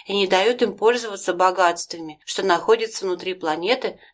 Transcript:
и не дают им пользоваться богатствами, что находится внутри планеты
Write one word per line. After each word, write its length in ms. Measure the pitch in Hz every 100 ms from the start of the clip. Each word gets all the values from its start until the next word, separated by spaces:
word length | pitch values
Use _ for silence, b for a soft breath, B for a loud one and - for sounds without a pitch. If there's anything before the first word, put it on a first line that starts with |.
| -
и 80 | 202
не 100 | 190
дают 380 | 190 208 247
им 120 | 220 -
пользоваться 600 | 220 240 226 196 - 175
богатствами, 840 | 185 185 180 170 - 170 156 151 -
что 160 | -
находится 640 | 190 170 185 226 220 - 190
внутри 300 | 175 185 185
планеты 640 | 165 156 180 262 220 B B